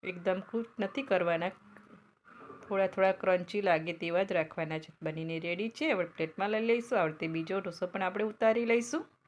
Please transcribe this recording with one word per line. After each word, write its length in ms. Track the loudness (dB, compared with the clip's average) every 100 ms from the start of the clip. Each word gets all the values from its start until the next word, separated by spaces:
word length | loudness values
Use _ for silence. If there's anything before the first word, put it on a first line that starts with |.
| -8
એકદમ 300 | -4 -2 -2 -2
કૂક 180 | -6 -6 -4
નથી 240 | -4 -4 0
કરવાના, 420 | 2 4 0 -2 -6 -20 -20 -20 -20 _ _ _ -20 -18 -18
થોડા 240 | -4 0 2
થોડા 200 | 4 4 4
ક્રન્ચી 400 | 2 2 2 0 4
લાગે 240 | 2 2 -6
તેવા 220 | 0 0 2
જ 80 | 0
રાખવાના 440 | 0 -2 -4 -4
છે. 60 | -8 -8
બનીને 320 | -6 -4 -4 -4 -4
રેડી 240 | -2 -4 -2
છે. 80 | 0
હવે 120 | 0 0 -2
પ્લેટમાં 360 | -4 -2 -2
લઈ 120 | 0 2
લઈશું. 280 | 0 2 2
આ 60 | 2
રીતે 160 | 0 -4 -4
બીજો 200 | -2 -4
ઢોસો 220 | -4 -6 -4
પણ 120 | -2 -2
આપણે 160 | 0 -4
ઉતારી 360 | 2 2 4 2
લઈશું. 300 | 2 2 -4 -6 _